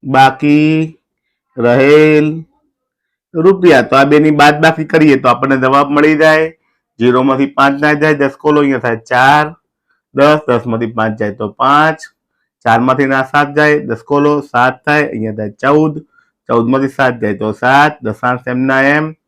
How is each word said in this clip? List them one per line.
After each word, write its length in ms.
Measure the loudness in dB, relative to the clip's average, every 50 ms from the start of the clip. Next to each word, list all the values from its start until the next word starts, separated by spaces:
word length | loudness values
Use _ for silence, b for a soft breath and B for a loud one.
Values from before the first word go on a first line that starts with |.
| -8
બાકી 960 | -2 2 2 2 2 2 -2 -2 0 2 2 2 0 0 -2 -4 -6 -10 _ _ _ _ _ _ _ _ _ _ _ _ -2 0
રહેલ 600 | 2 2 4 4 4 6 6 6 4 4 2 0 0 -4 -8 -12 _ _ _ _ _ _ _ _ _ _ _ _ _ _ _ _ _ -8
રૂપિયા. 540 | 0 2 2 2 4 2 4 4 4 2 2
તો 80 | 2 0
આ 80 | 2 2 2
બેની 240 | 2 2 2 2 4
બાદબાકી 460 | 2 2 2 2 0 0 0 -2 -8 -2 0
કરીએ 240 | 2 2 4 2 2 2
તો 60 | 0
આપણને 260 | 0 0 -2 -4 -2 0 0
જવાબ 260 | 0 2 2 0 0 0 0
મળી 240 | 2 2 2 2
જાય. 240 | 2 2 2 2 0 -4 -8 _ _ _ _ _ _ _ _ _
ઝીરો 240 | 0 0 2 2 0
માંથી 300 | 0 0 0 -2 -4 0 0
પાંચ 180 | 0 0 0 0 -2
ના 120 | -2 -2 0 0
જાય, 160 | -2 0 0
દસકો 320 | -2 -4 -4 _ -2 0 0
લો, 80 | 2
અહીંયા 240 | 0 0 -2 -2 -4
થાય 160 | -4 -6 -6 -6 -4
ચાર, 340 | -2 0 2 2 2 0 0 -4 -8 _ _ _ _ _ _ _ _ _ _ _ _
દસ, 240 | 0 2 2 2 0 0 -2
દસ 160 | -2 -2 -2 -4
માંથી 240 | -6 -4 -6 -6 -4 -4
પાંચ 160 | -4 -4 -4 -4
જાય 160 | -6 -8 -6 -8
તો 60 | -10 -10 -6 _
પાંચ, 380 | -2 0 2 2 2 0 -2 -6 -12 -20 _ _ _ _ _ _ _ _ _ _ _
ચાર 140 | 0 0 0 2 0
માંથી 220 | 0 0 0 -2 -2
ના 100 | -4 -4 -2
સાત 220 | -2 -2 -2 -2 -2 0
જાય, 200 | 0 2 0 0 -2 -6
દસકો 300 | -8 -10 -6 -4 -2 0 0
લો, 80 | 0 -2 -2 -6 -4
સાત 300 | -2 0 0 0 -2 -4 _ -4
થાય, 180 | -2 -2 -2 -4 -6
અહીંયા 240 | -8 -8 -8 -8 -8
થાય 140 | -10 -10 -10 _ -2
ચૌદ, 300 | 0 2 2 0 0 -4 -8 -16 _ _ _ _ _ _ _ _ -4
ચૌદ 160 | -2 -2 0 0 -2
માંથી 220 | -2 -2 -4 -2 -2
સાત 240 | -2 -2 -2 -4
જાય 180 | -6 -6 -6 -4
તો 80 | -6 -8 -6 -4
સાત, 360 | -2 0 2 2 2 0 -2 -6 -10 -10
દશાંશ 400 | -8 -4 -4 -4 -4 -4 -6 -8 -6
એમના 300 | -4 -2 0 0 0 2 2 0
એમ 160 | 0 -2 -6 -10 _ _